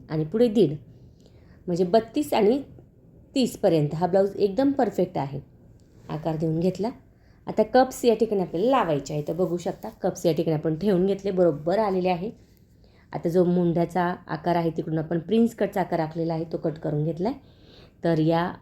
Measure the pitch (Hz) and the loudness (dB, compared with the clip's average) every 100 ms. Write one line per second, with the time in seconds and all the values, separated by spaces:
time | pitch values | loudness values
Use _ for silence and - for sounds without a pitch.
0 | - 156 156 226 247 214 165 151 - - | -4 -4 -2 2 2 4 4 2 -12 -20
1 | - - - - - - - 175 185 220 | -20 -20 -20 -20 -20 -16 -6 -2 4 2
2 | 220 - 294 254 202 277 - - - _ | 2 -4 -2 2 4 2 -2 -18 -20 _
3 | - - - 277 240 - 202 165 147 156 | -20 -20 -6 0 0 2 2 4 2 0
4 | 175 190 196 196 202 190 277 277 220 - | 0 2 0 0 -2 2 0 2 -2 0
5 | 180 - 139 139 - - - - - - | -2 -2 -6 -8 -14 -20 -20 -20 -20 -20
6 | - 156 165 156 160 160 180 180 208 277 | -12 -8 -6 -2 -2 0 0 -2 -4 -6
7 | - - _ - - 190 214 254 262 - | -18 -20 _ -20 -10 -6 0 2 2 0
8 | 247 220 220 202 170 165 226 269 185 147 | 0 2 2 0 -2 0 2 2 2 -2
9 | - 151 147 160 180 175 190 - 214 - | -2 -6 -4 -2 -2 -2 -6 -8 -10 -6
10 | 190 175 175 156 165 156 160 156 202 180 | -6 0 0 0 0 0 -2 -2 2 2
11 | 190 196 196 185 175 147 156 196 214 190 | 2 0 -2 2 2 2 0 0 0 0
12 | 180 180 202 - - _ _ _ - _ | 0 -2 -4 -10 -20 _ _ _ -20 _
13 | - - 170 175 175 180 175 165 170 185 | -12 -6 0 2 4 4 2 2 0 0
14 | 175 180 - 151 - 170 165 165 160 160 | -2 -4 -8 -6 0 0 0 -2 -4 -4
15 | 156 175 160 220 233 - 202 196 175 170 | -2 -4 0 2 2 2 -2 -2 -2 -2
16 | 156 170 165 160 160 165 165 156 160 151 | -2 -2 -4 -4 -4 -4 -4 -4 -4 -2
17 | 156 160 196 285 - - - - - _ | -2 -2 -4 -4 -12 -20 -20 -20 -20 _
18 | 170 165 156 165 180 - | 0 2 2 2 0 -6